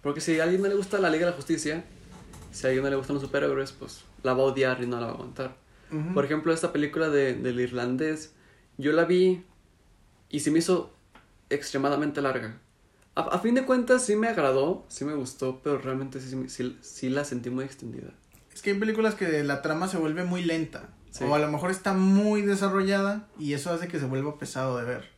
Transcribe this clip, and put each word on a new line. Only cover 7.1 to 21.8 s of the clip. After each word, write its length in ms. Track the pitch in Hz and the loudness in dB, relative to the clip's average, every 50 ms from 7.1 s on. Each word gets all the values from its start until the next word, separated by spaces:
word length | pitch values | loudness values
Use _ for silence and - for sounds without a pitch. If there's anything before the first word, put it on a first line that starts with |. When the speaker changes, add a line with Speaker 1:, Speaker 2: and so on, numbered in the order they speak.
| 147 143 139 131 123 | 4 4 4 2 0
Speaker 1:
del 260 | 113 - 127 120 123 | -2 -2 -2 0 0
irlandés, 720 | 123 120 123 123 120 123 127 131 156 156 156 151 - - _ _ _ - - _ _ _ _ | -2 -2 -2 -4 -2 -2 0 0 0 -2 -2 -4 -8 -16 _ _ _ -20 -20 _ _ _ _
yo 140 | - 135 147 | -2 0 2
la 140 | 156 165 170 | 4 4 4
vi 380 | 165 180 180 185 185 180 175 - - _ _ _ _ _ _ _ _ _ _ _ _ _ _ _ _ | 6 6 6 6 4 4 0 -4 -18 _ _ _ _ _ _ _ _ _ _ _ _ _ _ _ _
y 120 | - 147 | -6 -2
se 100 | 147 151 | 0 2
me 80 | 151 165 | 2 2
hizo 340 | 165 190 185 165 - - - _ _ _ _ - _ _ _ _ _ _ | 4 4 2 2 0 -6 -16 _ _ _ _ -20 _ _ _ _ _ _
extremadamente 720 | 139 143 - - - 139 135 143 143 143 151 147 143 147 | -4 -4 -2 -4 -2 0 2 2 2 2 0 0 -2 0
larga. 380 | 139 135 127 123 113 110 113 - _ _ _ _ _ _ _ _ _ _ _ | 0 0 0 -2 -6 -8 -12 -14 _ _ _ _ _ _ _ _ _ _ _
A, 60 | - | -4
a 180 | - - - 180 | -2 0 -2 0
fin 160 | 190 226 240 | 2 2 2
de 100 | 262 262 | 2 4
cuentas, 400 | 262 254 247 240 254 254 254 - | 4 2 2 6 4 4 4 4
sí 100 | - 208 | 2 2
me 120 | 214 220 | 2 2
agradó, 580 | 226 214 180 147 135 131 135 139 160 190 - - - | 0 2 2 2 4 4 4 2 2 0 -2 -6 -16
sí 160 | - - 143 | -10 -6 -6
me 100 | 147 151 | -4 -4
gustó, 440 | 143 127 123 - - 135 131 131 131 - | -4 -6 -8 -6 -4 -4 -4 -4 -4 -2
pero 160 | 147 143 127 | -2 -2 -2
realmente 400 | 123 131 131 135 135 135 131 135 | -2 -4 -4 -4 -6 -8 -10 -12
sí, 160 | 131 127 131 131 127 127 | -10 -8 -8 -8 -8 -8
sí, 280 | - - 123 127 - - | -6 -6 -6 -6 -6 -10
sí 280 | - - - - 131 127 | -18 -20 -12 -6 -4 -2
la 160 | 131 143 143 | -2 -2 -2
sentí 240 | 143 131 123 113 123 | -4 -6 -6 -6 -4
muy 160 | 123 131 135 | -4 -4 -6
extendida. 460 | 135 - - - 117 - - - - - - _ _ _ - _ _ - | -6 -10 -12 -14 -12 -12 -12 -14 -16 -18 -20 _ _ _ -20 _ _ -20
Speaker 2:
Es 80 | - | -6
que 100 | - 202 | -2 -2
hay 80 | 202 202 | 0 0
películas 360 | 220 220 220 220 220 220 214 | 0 0 2 2 2 2 2
que 280 | - 190 170 156 147 147 | 0 0 0 0 0 2
la 160 | 139 143 139 | 0 -2 -2
trama 260 | - 156 156 160 175 | -2 -2 -2 0 -2
se 80 | 190 - | -2 -2
vuelve 280 | 170 160 156 156 175 180 | 0 0 0 0 -2 -2
muy 180 | 180 180 180 175 | -2 -2 0 0
lenta. 460 | 165 160 165 160 156 - - - - - - - - | 0 0 -2 -4 -6 -8 -14 -16 -16 -20 -20 -20 -20
Speaker 1:
Sí. 140 | - - 123 | -8 -4 0
Speaker 2:
O 100 | 131 147 | 2 4
a 60 | 151 | 4
lo 100 | 151 151 | 2 2
mejor 220 | 147 143 165 180 | 0 -2 -2 -2
está 220 | 190 190 | -2 -2